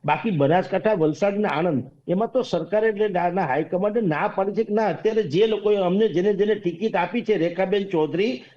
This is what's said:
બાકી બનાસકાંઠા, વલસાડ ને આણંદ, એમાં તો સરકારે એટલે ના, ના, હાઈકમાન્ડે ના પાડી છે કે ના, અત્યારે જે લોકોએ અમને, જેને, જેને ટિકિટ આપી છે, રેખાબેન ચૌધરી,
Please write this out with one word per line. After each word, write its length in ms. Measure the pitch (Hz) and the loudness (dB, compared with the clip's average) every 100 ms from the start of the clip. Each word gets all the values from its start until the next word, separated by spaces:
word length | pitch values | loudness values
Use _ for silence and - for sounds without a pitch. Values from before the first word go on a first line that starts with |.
બાકી 260 | 147 151 226 | -2 -2 0
બનાસકાંઠા, 640 | 165 139 175 185 190 214 | 2 4 2 2 -2 0
વલસાડ 420 | 202 156 151 202 202 | 2 0 2 0 0
ને 120 | 208 | -2
આણંદ, 340 | 143 180 139 - - - | 0 0 -2 -4 -12 -4
એમાં 240 | 180 226 | -2 0
તો 100 | 254 | -2
સરકારે 460 | - 170 160 214 220 | -2 -2 0 0 0
એટલે 200 | 202 214 | 0 0
ના, 200 | 185 175 | 0 0
ના, 140 | 180 | 0
હાઈકમાન્ડે 580 | 160 135 160 180 208 226 | 0 -2 -2 0 0 0
ના 280 | 196 151 208 | 0 0 -2
પાડી 240 | 202 196 | -2 -2
છે 120 | 202 | -2
કે 100 | 220 | 0
ના, 120 | 208 214 | 0 0
અત્યારે 360 | 151 220 220 | 0 0 0
જે 240 | 175 156 220 | 0 2 2
લોકોએ 300 | 208 208 202 | 2 0 2
અમને, 320 | 180 190 220 | 2 2 2
જેને, 260 | 160 196 | 2 0
જેને 200 | 196 208 | 2 0
ટિકિટ 420 | 214 175 160 220 190 | 0 -2 -2 -2 -2
આપી 260 | 180 233 | -2 -4
છે, 140 | 214 202 | 0 0
રેખાબેન 520 | 165 170 190 202 196 | 0 0 0 0 0
ચૌધરી, 560 | 165 156 165 220 247 - | 0 0 0 -2 -4 -10